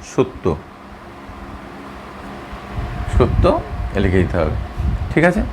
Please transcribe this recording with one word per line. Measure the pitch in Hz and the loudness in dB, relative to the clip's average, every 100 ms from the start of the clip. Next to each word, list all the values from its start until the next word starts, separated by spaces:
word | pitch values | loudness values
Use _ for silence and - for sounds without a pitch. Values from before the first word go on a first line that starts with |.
| - | -4
সত্য, | - 131 - 95 71 - - - - - - - - - - - - - - - - - - - - - - - - - - | 0 0 0 -2 -2 -6 -18 -18 -18 -16 -16 -16 -14 -14 -14 -14 -14 -14 -14 -14 -14 -12 -12 -12 -12 -8 -6 -6 -4 2 6
সত্য | 123 - - 294 - - - - | 6 6 6 4 -2 -6 -2 2
লিখে | 98 92 | 4 4
দিতে | 85 92 | 4 2
হবে, | 78 - - - - - - | 2 0 -4 0 0 0 2
ঠিক | - 170 | 4 4
আছে? | 185 247 | 4 -2